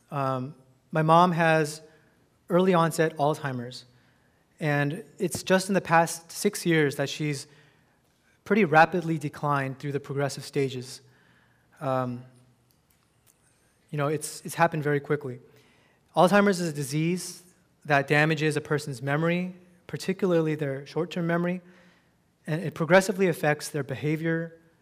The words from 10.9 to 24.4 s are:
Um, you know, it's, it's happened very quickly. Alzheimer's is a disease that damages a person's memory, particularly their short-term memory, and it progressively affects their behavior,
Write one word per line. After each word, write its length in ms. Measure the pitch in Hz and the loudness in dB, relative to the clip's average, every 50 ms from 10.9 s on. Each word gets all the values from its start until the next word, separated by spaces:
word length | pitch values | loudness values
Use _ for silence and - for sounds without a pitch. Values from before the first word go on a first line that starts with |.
| - - - _ _ _ _ _ _ _ _ _ _ _ _ _ _ - | -16 -20 -20 _ _ _ _ _ _ _ _ _ _ _ _ _ _ -8
Um, 420 | 156 135 131 131 127 123 123 123 127 - _ _ _ _ _ _ _ _ _ _ _ _ _ _ _ _ _ _ _ _ _ _ _ _ _ _ _ _ _ _ _ _ | -6 -4 -2 -2 -2 -4 -6 -10 -14 -18 _ _ _ _ _ _ _ _ _ _ _ _ _ _ _ _ _ _ _ _ _ _ _ _ _ _ _ _ _ _ _ _
you 80 | - 147 | -6 -4
know, 100 | 143 143 | -2 -2
it's, 340 | 156 147 151 - - - - | -2 -4 -6 -8 -12 -14 -14
it's 100 | 175 - | -8 0
happened 260 | - 170 170 165 160 143 | 2 2 2 2 0 -2
very 180 | 147 147 143 | 0 0 -2
quickly. 380 | 143 - 151 143 - 135 123 120 - _ _ _ _ _ _ _ _ _ _ _ _ _ _ | 0 -2 -4 -4 -4 -6 -12 -14 -16 _ _ _ _ _ _ _ _ _ _ _ _ _ _
Alzheimer's 460 | 160 165 180 190 202 202 202 196 175 | 4 4 6 6 6 4 4 2 0
is 80 | 180 170 | -2 -4
a 40 | 147 | -4
disease 680 | 147 147 123 139 151 160 165 180 180 175 - - - - _ _ _ _ _ _ _ - | -4 -6 -4 -2 -2 0 0 -2 -4 -6 -10 -14 -16 -20 _ _ _ _ _ _ _ -2
that 200 | 143 147 139 139 | 0 2 2 2
damages 500 | 139 151 147 151 156 160 147 151 156 143 | 4 4 4 4 4 2 0 0 -2 -2
a 40 | 143 | -2
person's 400 | 143 - 156 147 - - 139 117 | -2 -2 -4 -4 -4 -6 -10 -8
memory, 540 | 131 135 139 151 165 165 170 175 180 185 180 - - - _ _ _ | -4 -2 -2 0 0 0 0 -2 -4 -6 -10 -14 -20 -20 _ _ _
particularly 680 | - - 151 - - 190 190 - 190 175 165 160 156 156 | -14 -14 -8 -6 -6 -4 -2 0 2 2 2 2 0 -2
their 300 | 151 151 139 135 135 143 | -2 -4 -4 -4 -6 -8
short-term 400 | 139 - 156 170 175 - 185 170 | -8 -6 -6 -6 -4 -4 -4 -2
memory, 360 | 165 170 175 175 175 180 185 - - - - _ _ _ _ _ _ _ _ _ _ _ _ _ | -2 0 0 0 -2 -4 -6 -10 -16 -20 -20 _ _ _ _ _ _ _ _ _ _ _ _ _
and 160 | - 151 156 196 | -6 -4 -4 -4
it 120 | 156 - | -6 -6
progressively 540 | - 165 143 170 190 - - 208 185 196 180 | -4 2 6 6 6 6 4 0 0 0 0
affects 420 | 156 - - 151 147 147 - - | 0 0 0 0 0 -2 -4 -6
their 120 | - 151 139 | -6 -6 -6
behavior, 680 | - 135 113 - 151 156 156 160 165 165 165 | -6 -8 -6 -4 -4 -4 -2 -2 -2 -4 -4